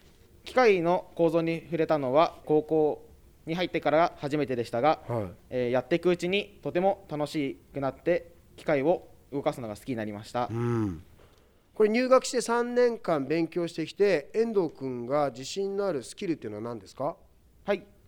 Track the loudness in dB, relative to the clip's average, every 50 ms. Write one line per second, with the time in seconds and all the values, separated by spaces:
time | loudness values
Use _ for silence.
0 | -20 -20 -20 -20 -20 -20 -20 -20 -16 -2 2 4 6 6 6 4 4 2 0 0
1 | -2 -4 -2 2 2 2 2 2 0 0 -2 -4 -6 -4 -2 0 0 2 2 0
2 | 2 2 4 4 4 4 2 -4 -2 0 2 2 2 2 2 2 2 2 0 -2
3 | -8 -18 -20 -20 -20 -20 -20 -16 -10 -8 -4 -4 -4 -2 -2 -2 0 2 4 4
4 | 4 2 0 -4 -6 -4 -2 -2 -2 0 -2 -2 -4 -2 -2 2 2 2 2 0
5 | -2 -6 -4 -4 -4 -6 -8 -14 -12 -6 -4 -2 0 0 0 0 0 0 0 0
6 | 2 2 0 0 0 -2 -2 -2 -4 -6 -10 -12 -8 -4 -2 0 2 2 0 0
7 | -4 -8 -6 -6 -4 -4 -4 -4 -4 -4 -6 -10 -14 -14 -8 -6 -4 -4 -6 -2
8 | 0 0 0 0 -2 -8 -20 -20 -20 _ -20 -8 -4 -2 0 2 2 2 0 0
9 | -2 -10 -20 -20 -16 -10 -8 -4 -2 -4 -4 -4 -6 -10 -10 -10 -8 -6 -6 -4
10 | -4 -6 -8 -10 -10 -8 -4 -4 -4 -2 -2 -2 -2 0 0 0 0 -2 -4 -6
11 | -12 -18 -20 -20 -20 -20 _ _ _ _ _ _ _ _ -2 2 2 2 4 2
12 | 4 4 4 4 4 2 -4 -2 -2 0 0 0 -2 0 2 2 4 4 2 0
13 | -2 -2 -2 0 0 0 0 0 0 0 -2 -2 -4 -4 -4 -6 -8 -4 0 2
14 | 2 4 4 2 0 -2 -2 -2 -2 0 0 0 0 0 -2 -6 -8 -8 -6 -6
15 | -4 -2 0 0 0 0 -2 -6 -10 -8 -6 -4 -4 -4 -2 -2 -2 -2 -2 -4
16 | -6 -10 -10 -6 -4 -4 -4 -4 -6 -8 -8 -8 -8 -8 -8 -10 -12 -14 -10 -6
17 | -6 -6 -6 -8 _ _ _ _ _ _ _ _ -4 -4 -4 -4 -6 -10 -20 _
18 | -20